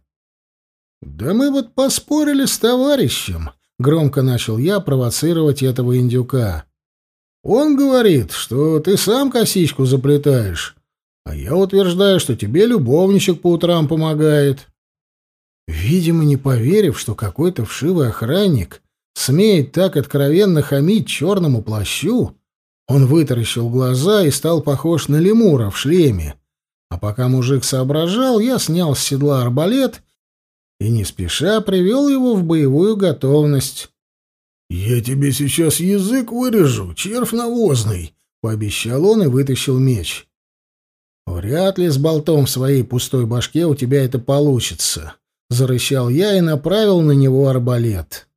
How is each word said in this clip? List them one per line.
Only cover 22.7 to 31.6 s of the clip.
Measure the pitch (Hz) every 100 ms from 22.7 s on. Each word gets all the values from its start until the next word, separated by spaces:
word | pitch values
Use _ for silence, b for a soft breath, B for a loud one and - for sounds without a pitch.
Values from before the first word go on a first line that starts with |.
| _ -
он | 135 131
вытаращил | 160 139 120 110 - 117
глаза | 123 127 127 156 214
и | 165
стал | 139 156 170
похож | - 139 165 165 -
на | 147
лемура | 180 220 220 139 104
в | -
шлеме. | 131 180 151 98 76 - _ _ _ _ _
А | 90
пока | 104 107 127
мужик | 131 123 135 -
соображал, | 131 131 151 170 208 262 233
я | 233 247
снял | - 165 170 131
с |
седла | - 139 143 135
арбалет | 123 123 170 262 262 - _ _ _ _ _ _ _ -
и | 104
не | 117
спеша | 98 - 87 - 165
привёл | 220